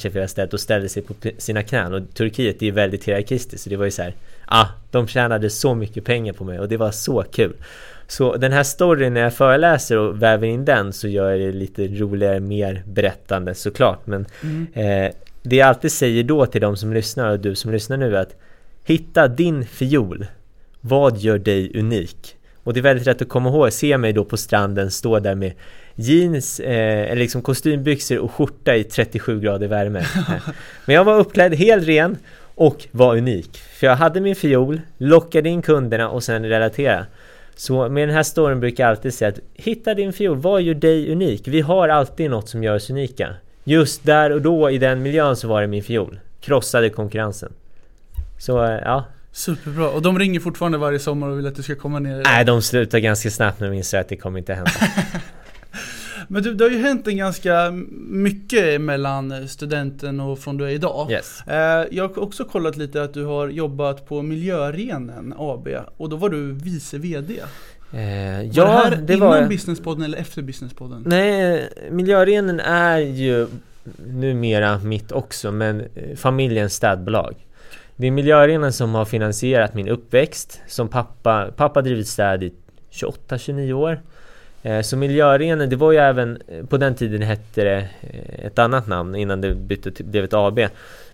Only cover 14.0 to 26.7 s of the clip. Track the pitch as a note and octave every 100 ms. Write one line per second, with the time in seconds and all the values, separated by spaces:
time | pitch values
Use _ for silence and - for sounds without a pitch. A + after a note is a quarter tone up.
14 | - G2+ G2+ - D#3 D#3 E3 - G#2 G2
15 | F#2+ - - - B2 C3 C3+ B2 D#3+ -
16 | B2+ A#2 A#2+ D3+ B2 A2 G#2 G2 G#2+ A2
17 | G#2 - A2 G2+ G2+ F#2+ A2+ A2 - C3+
18 | B2+ G2 F#2+ - - - - - - D#3+
19 | - E3+ C#3 A#2+ F3 D3 A2+ - C3 C#3+
20 | G2 F2 G2 - - - - - A#2 C3+
21 | C#3 A2 A2 G#2 G2+ G2 F#2+ A2+ G#2+ A2
22 | E2+ - - - - - A#2+ A#2+ C#3 B2+
23 | B2+ B2 - B2+ B2+ D3+ B2 - D3 C3+
24 | A2 G#2 G2+ A2 - G#2 G2+ G2+ F#2+ -
25 | A#2 A2 G2 G2 F#2+ - - - - -
26 | A#2 E3 F3 D3+ C3 - B2+